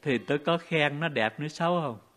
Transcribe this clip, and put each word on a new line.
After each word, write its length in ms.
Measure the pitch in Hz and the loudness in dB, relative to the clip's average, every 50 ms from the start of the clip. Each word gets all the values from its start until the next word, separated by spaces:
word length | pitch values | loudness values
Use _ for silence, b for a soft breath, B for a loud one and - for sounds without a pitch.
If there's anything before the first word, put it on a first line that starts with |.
thì 160 | - 151 131 117 | 0 2 0 0
tôi 200 | - - 143 147 | 2 0 -2 0
có 200 | 147 - 170 170 | 2 0 0 0
khen 420 | - - 170 160 147 147 143 143 | 0 -2 0 2 2 2 0 0
nó 80 | 165 165 | -2 -2
đẹp, 320 | 147 127 110 110 - - | 0 2 0 0 0 -2
nó 80 | 147 151 | -8 -8
xấu 340 | - - 170 170 180 175 | -4 -2 0 0 2 0
không? 160 | 160 139 117 101 - _ _ | 0 -2 -6 -8 -14 _ _